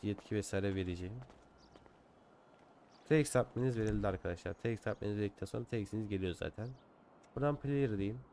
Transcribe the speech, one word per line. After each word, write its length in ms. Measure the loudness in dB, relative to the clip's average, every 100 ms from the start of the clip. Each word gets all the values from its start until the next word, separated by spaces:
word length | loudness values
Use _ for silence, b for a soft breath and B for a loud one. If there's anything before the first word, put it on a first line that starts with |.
yetki 320 | -2 -2 -2
vesaire 400 | -2 0 0 2
vereceğim. 460 | 0 0 -2 -6 -8 -12 -18 -20 -20 -20 -20 -20 -20 -20 -20 -20 -20 -20 -20 -20 -20 -20 -20 4
T 120 | 4
X 160 | 6 4
admininiz 420 | 2 2 0 2
verildi 280 | 2 2 2
arkadaşlar. 480 | 0 -2 -4 -6
T 180 | -4 -2
X 140 | -2 -2
admininiz 320 | -2 -2 0
verildikten 280 | 0 -2 -6
sonra 180 | -6
T 160 | -4 -4
X'iniz 280 | -2 -4 -2
geliyor 260 | 0 0
zaten. 340 | -2 -4 -4 -8 -10 -18 -20 -20 -20 -12
Buradan 260 | -2 0 0
player 380 | 0 2 2 2
diyeyim. 220 | 0 -2 -10